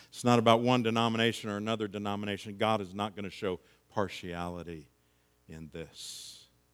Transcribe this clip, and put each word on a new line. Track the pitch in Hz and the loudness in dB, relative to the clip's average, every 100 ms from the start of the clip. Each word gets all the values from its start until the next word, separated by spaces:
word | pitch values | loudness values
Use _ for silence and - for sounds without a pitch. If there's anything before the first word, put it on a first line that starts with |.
| - | -20
It's | - | 0
not | 120 120 | 4 6
about | 113 113 | 8 6
one | 120 123 | 6 4
denomination | 113 117 117 113 117 107 110 | 4 2 2 4 2 0 -6
or | 101 | -4
another | 107 110 104 | -2 -2 -4
denomination. | 104 104 101 104 98 110 101 | -4 -4 -4 -4 -6 -8 0
God | 110 110 | 2 2
is | 92 | -2
not | 98 104 | -4 -6
gonna | 95 101 | -6 -10
show | - 101 90 - _ _ | -4 -4 -4 -10 _ _
partiality | - 95 - 90 85 87 87 82 82 73 _ _ _ _ _ - | -2 -2 -4 -8 -6 -6 -8 -10 -12 -14 _ _ _ _ _ -16
in | 80 78 | -14 -12
this. | 82 76 - - - - - - _ _ | -12 -12 -14 -14 -14 -16 -18 -20 _ _